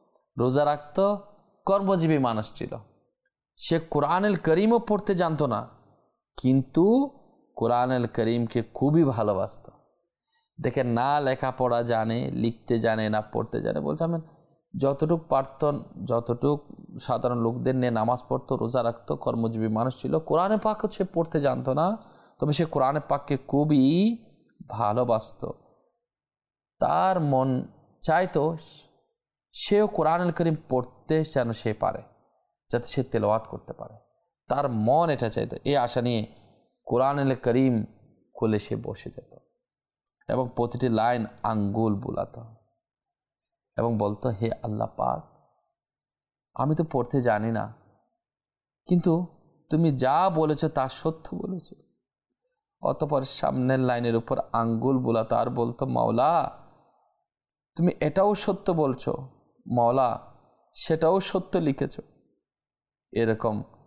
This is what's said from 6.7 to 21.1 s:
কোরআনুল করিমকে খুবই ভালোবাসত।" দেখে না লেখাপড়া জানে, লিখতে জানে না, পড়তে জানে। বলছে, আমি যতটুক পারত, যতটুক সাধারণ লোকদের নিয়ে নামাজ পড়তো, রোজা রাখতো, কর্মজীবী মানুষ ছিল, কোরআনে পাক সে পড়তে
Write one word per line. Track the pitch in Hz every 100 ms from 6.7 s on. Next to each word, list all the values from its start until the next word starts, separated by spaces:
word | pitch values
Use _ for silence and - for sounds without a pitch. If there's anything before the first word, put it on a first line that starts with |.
| 160 190 247 277 - _ _ _ -
কোরআনুল | 147 120 127 127 120
করিমকে | - 113 120 117 120 110
খুবই | - 135 160
ভালোবাসত।" | 143 117 104 98 98 - - - _ _ _ _ _ _ _ -
দেখে | 127 139
না | 120 117 131 147
লেখাপড়া | 135 131 131 - 123 120
জানে, | 120 117 110 117 135
লিখতে | - 117 - - 120
জানে | 113 110 107
না, | 107
পড়তে | 107 113 113 120
জানে। | 110 -
বলছে, | - 156
আমি | 165 165 160 _ _ _ _ -
যতটুক | 135 139 156 170 -
পারত, | 135 135 - 151 143 - - -
যতটুক | 117 120 120 139 147 - - - -
সাধারণ | - 120 123 120
লোকদের | 113 123 123 131
নিয়ে | 123
নামাজ | 113 110 123 -
পড়তো, | 131 - 131
রোজা | 117 127
রাখতো, | 117 117 - 143
কর্মজীবী | 127 117 113 113 110
মানুষ | 110 127 -
ছিল, | 127 160
কোরআনে | 160 156 190 214
পাক | 214 214 208
সে | -
পড়তে | 190